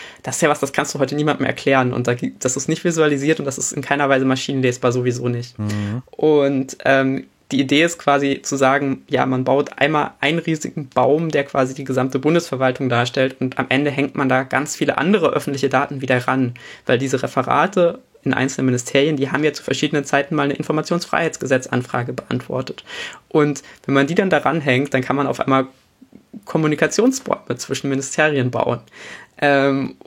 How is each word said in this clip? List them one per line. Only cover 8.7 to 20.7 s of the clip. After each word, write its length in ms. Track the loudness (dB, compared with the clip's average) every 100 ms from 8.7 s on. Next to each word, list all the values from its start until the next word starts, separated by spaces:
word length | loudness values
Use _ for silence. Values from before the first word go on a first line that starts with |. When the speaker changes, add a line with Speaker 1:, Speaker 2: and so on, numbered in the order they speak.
| 2 0 -4 -2
Speaker 1:
ja, 160 | 0 2
man 180 | 0
baut 340 | 2 2 0 0
einmal 320 | 2 2 -2 -2
einen 200 | 0 0
riesigen 480 | -2 -4 -4 -8 -4
Baum, 420 | 0 4 2 2
der 140 | -2
quasi 280 | -2 -2 -2
die 120 | -2
gesamte 340 | -4 -2 0 0
Bundesverwaltung 680 | 2 2 0 0 0 0 0
darstellt 480 | 0 0 0 -2 -2
und 220 | -6 -4
am 60 | 0
Ende 240 | 0 0
hängt 240 | 0 -2 0
man 120 | 2
da 140 | 0
ganz 320 | 0 -2 -2
viele 240 | -2 -2 0
andere 300 | 2 4 2
öffentliche 400 | 0 -2 -2 0
Daten 340 | 0 0 -6
wieder 240 | 0 0 2
ran, 280 | 0 0 -4 -18 -10
weil 140 | 0 2
diese 240 | 2 -2
Referate 800 | 0 -2 0 2 2 2 2 0 _ _
in 100 | -2
einzelnen 320 | 0 -2 0 0
Ministerien, 500 | 0 2 2 2 0
die 140 | -2
haben 140 | 0
ja 80 | 0
zu 100 | -2
verschiedenen 420 | -6 -2 0 -2
Zeiten 300 | 0 -2 0
mal 80 | -2
eine 120 | -2
Informationsfreiheitsgesetzanfrage 1600 | -2 -2